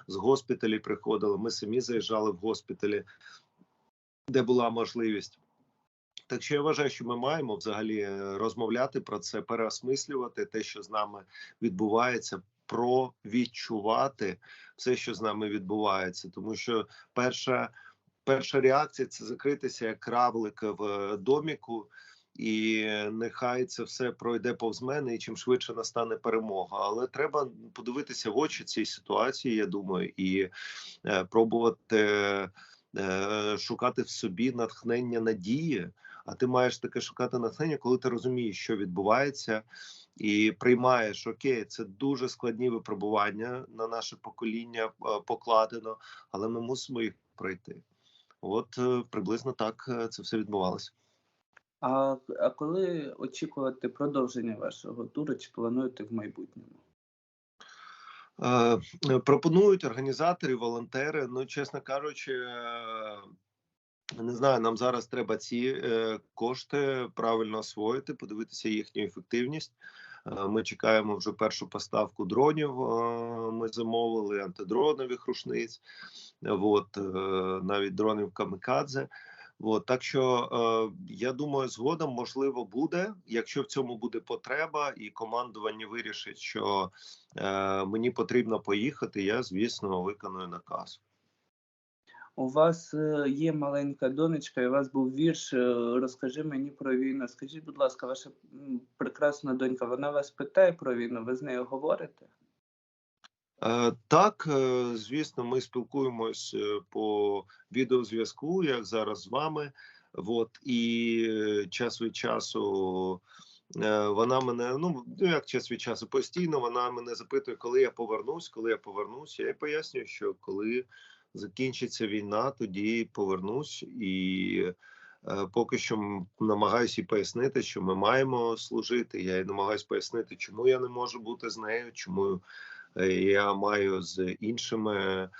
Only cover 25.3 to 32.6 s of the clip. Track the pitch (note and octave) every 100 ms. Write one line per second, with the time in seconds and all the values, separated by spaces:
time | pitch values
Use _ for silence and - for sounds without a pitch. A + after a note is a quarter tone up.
25.3 | A2+ - B2+ - A2+ A2+ A#2+ A2+ A2 A#2
26.3 | A2+ A2 G2 F2+ G2+ G2+ A2 B2+ - D3+
27.3 | D3 C3 A2 A2+ - A#2 B2+ D3 - A2+
28.3 | G#2 G#2+ - G#2+ - G#2 - - G2+ A#2+
29.3 | C3+ C3+ A2 G2+ G2 F#2+ F#2 F2 - F#2+
30.3 | F#2+ F#2 - - - - - - G2+ F#2
31.3 | A2+ A2+ A#2 A#2 - - A2 G#2 G#2 G2+
32.3 | G2 F#2+ -